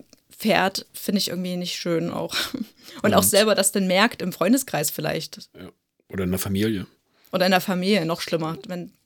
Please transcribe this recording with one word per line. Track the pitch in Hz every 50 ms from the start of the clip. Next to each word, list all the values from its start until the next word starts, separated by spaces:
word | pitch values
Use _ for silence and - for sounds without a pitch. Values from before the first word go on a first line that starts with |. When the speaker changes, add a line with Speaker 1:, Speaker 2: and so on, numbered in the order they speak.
| - _ - _ _ _
Speaker 1:
fährt, | - - - 214 175 165 180 190 - - - _ _
finde | - - - 196 196
ich | - -
irgendwie | - 180 180 180 180
nicht | 175 180 175 -
schön | - - 180 170 165 170 175
auch. | - - 165 170 - - - - - - 214 -
<laughs> | _ _ - - - - -
Und | 208 208
auch | 196 190
Speaker 2:
Und | -
Speaker 1:
selber | - 190 214 214 202
das | - 202 -
dann | - 202 190
merkt | 185 180 185 208 233 - -
im | 180 180
Freundeskreis | 165 - 165 190 247 277 - - - 151 151 -
vielleicht. | - - 151 151 151 160 151 - - - - _ _ -
Speaker 2:
Ja. | - - _ _ _ _ _ _ _ _
Oder | - 95 92
in | 90
der | 92 92
Familie. | - 101 98 95 107 110 110 95 - - _ _ _ _ _ _ _ _ -
Speaker 1:
Oder | 185 180
in | 185
der | 190 180
Familie, | 180 - 190 180 180 190 214 196 160
noch | 165 160 -
schlimmer. | - - 175 165 160 156 165 - -
Wenn | - 180 180 170 - _ _ _